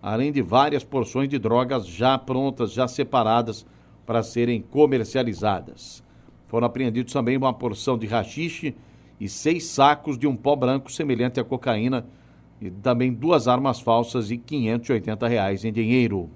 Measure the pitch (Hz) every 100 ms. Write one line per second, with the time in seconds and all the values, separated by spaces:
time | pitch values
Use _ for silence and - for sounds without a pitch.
0 | 98 110 139 143 92 117 147 147 - 135
1 | 117 135 139 139 110 117 127 131 92 85
2 | 123 131 - 127 139 131 113 120 127 123
3 | 135 131 110 113 113 107 - - - -
4 | - 113 107 120 120 117 - 139 151 131
5 | 107 135 120 90 107 95 87 - - -
6 | - - - - _ 113 120 123 127 113
7 | 120 143 120 131 131 123 123 101 - 123
8 | 110 117 104 - 165 - 156 - - -
9 | - _ 104 - 151 170 170 - 139 147
10 | 151 131 143 123 135 143 127 135 135 -
11 | 151 123 123 127 120 127 131 110 117 131
12 | - - - - - - 104 92 104 120
13 | 127 117 147 170 117 123 135 120 - 117
14 | 117 127 104 120 - 147 113 117 117 117
15 | 107 104 120 117 98 98 110 110 110 127
16 | 120 101 82